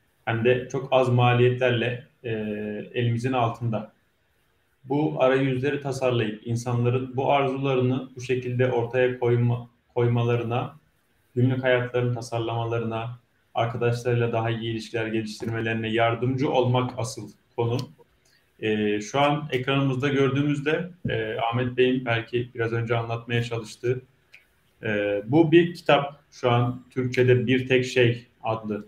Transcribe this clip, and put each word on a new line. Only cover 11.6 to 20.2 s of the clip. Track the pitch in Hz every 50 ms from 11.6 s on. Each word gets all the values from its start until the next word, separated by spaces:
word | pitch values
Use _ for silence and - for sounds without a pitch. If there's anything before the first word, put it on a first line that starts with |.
| 127
hayatlarını | 127 127 120 120 - - 123 123 123 117
tasarlamalarına, | 117 120 - 117 117 113 113 117 117 117 113 117 117 113 110 113 113 113 120 120 - _ _ _ _ _ _ -
arkadaşlarıyla | 117 117 117 117 - 120 120 117 120 - 123 120 117 117 117
daha | 117 113 113 117
iyi | 113 110 113 117
ilişkiler | 113 110 110 - - 113 110
geliştirmelerine | 110 110 110 110 107 104 - 120 113 113 113 113 113 113 113 113 110
yardımcı | 110 113 113 117 117 117 123 127 135 127 147 139
olmak | 123 127 123 120 120 127 127 127 -
asıl | 110 113 117 - 107 104 95 - _ _ _ _
konu. | - 117 110 - - - - - - _ _ _ _ _ _ _ _ _ _ _ -
Ee, | - 110 107 107 107 104 104 104
şu | 104 - - 139
an | 143 147 147 147 - -
ekranımızda | 131 123 127 135 139 139 139 135 127 123 135 135
gördüğümüzde, | 131 139